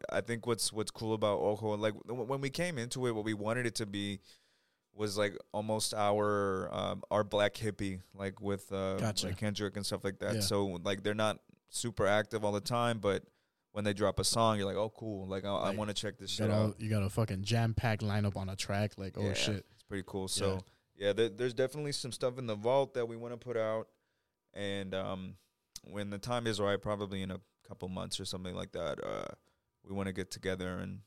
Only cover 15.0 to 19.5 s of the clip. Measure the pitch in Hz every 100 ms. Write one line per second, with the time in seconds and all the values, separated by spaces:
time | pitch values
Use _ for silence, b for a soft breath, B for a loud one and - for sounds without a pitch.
15 | 113 98 95 95 98 101 82 101 107 101
16 | 104 98 98 - 107 104 110 - 110 107
17 | 95 117 110 95 101 117 113 110 120 104
18 | 104 104 101 98 95 98 - 101 104 -
19 | 95 - 101 - -